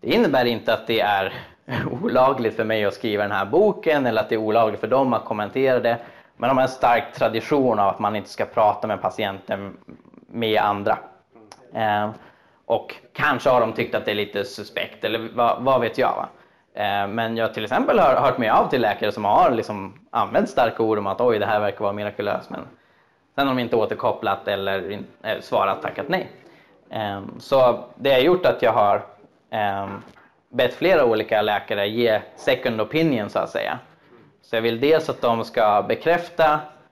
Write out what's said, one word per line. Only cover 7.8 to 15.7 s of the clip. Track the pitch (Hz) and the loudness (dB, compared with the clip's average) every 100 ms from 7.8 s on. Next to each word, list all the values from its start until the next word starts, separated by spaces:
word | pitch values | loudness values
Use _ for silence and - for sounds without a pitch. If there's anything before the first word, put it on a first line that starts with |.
| 98 | 2
att | 95 | 2
man | 107 104 | -2 -2
inte | 98 | -8
ska | - | -8
prata | 104 - 107 101 110 | -4 2 2 2 -4
med | 98 | -2
patienten | 98 - 104 95 - 101 98 - - - - - _ | -4 -2 -6 -6 -8 -8 -8 -14 -20 -20 -20 -20 _
med | - 113 104 | -4 0 2
andra. | 107 101 101 117 - - _ - - - - | 2 0 -2 -4 -6 -20 _ -20 -20 -20 -14
Eh, | 113 110 104 107 107 - _ _ _ - | -4 -2 0 -2 -8 -20 _ _ _ -4
och | 113 - - _ | -4 -4 -18 _
kanske | - 151 127 143 | -4 -2 0 2
har | 123 | 4
de | 113 | 2
tyckt | 110 117 | -2 -4
att | 110 | -2
det | 110 | -2
är | |
lite | 104 101 101 | -4 -4 -4
suspekt | 98 - 101 - 98 - | -6 -8 -10 -8 -8 -6
eller | 107 110 110 | -4 -4 -6
vad, | - 117 - | 0 0 2
vad | 123 | 2